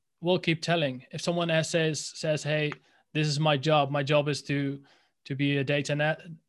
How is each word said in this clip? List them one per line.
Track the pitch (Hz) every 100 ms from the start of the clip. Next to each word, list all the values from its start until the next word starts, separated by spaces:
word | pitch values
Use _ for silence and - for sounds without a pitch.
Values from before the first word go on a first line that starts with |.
| _ -
will | 170 180
keep | 175 165
telling. | - 170 143 127 -
If | 160
someone | - 170 170
as-, | 160 156
says, | 170 160 147 -
says, | - 160 151
"Hey, | 147 151 151 - _ _ _
this | 147 151
is | 143
my | 156 147
job. | 151 151 143
My | 143
job | 139 151 147
is | 139
to, | - 143 139 139 139 _ _ _
to | -
be | 139 143 143
a |
data | 135 147 139
ana-, | 147 151 160 180 160